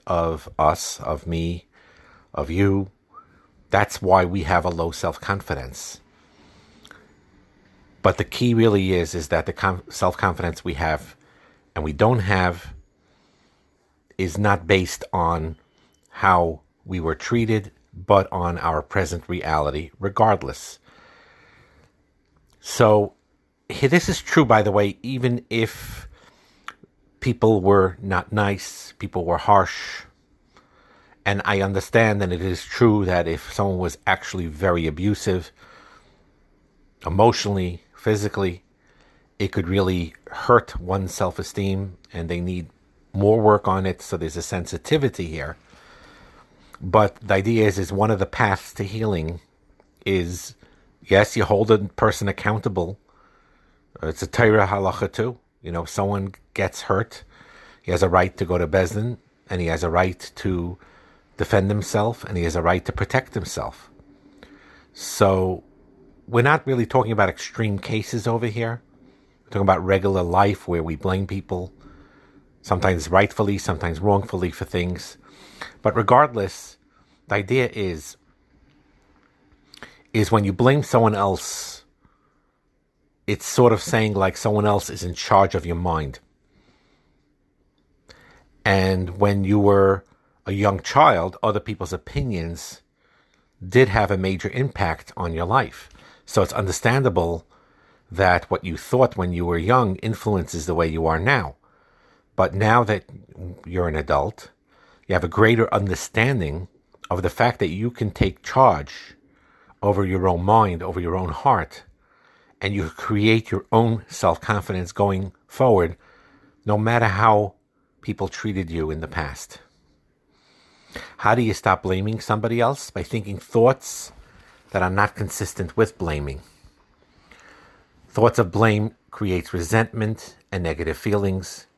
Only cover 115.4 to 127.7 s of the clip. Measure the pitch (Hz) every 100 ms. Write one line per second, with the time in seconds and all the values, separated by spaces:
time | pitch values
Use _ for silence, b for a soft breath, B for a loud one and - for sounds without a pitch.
115.4 | _ - 131 101 85 82 b b b b
116.4 | b b - 104 110 120 113 98 113 107
117.4 | 101 - _ _ _ _ - 101 95 -
118.4 | 110 95 85 82 78 78 78 85 73 67
119.4 | - - _ _ _ _ _ _ _ B
120.4 | B B B B B B B B 104 117
121.4 | 113 98 104 92 95 92 104 110 - 110
122.4 | 113 117 117 139 - - - 113 101 98
123.4 | - 117 117 - - - - - b b
124.4 | b b b 98 92 95 104 - 101 -
125.4 | 95 - 90 - 107 - 85 76 71 67
126.4 | - _ - _ _ _ b b b b
127.4 | b b b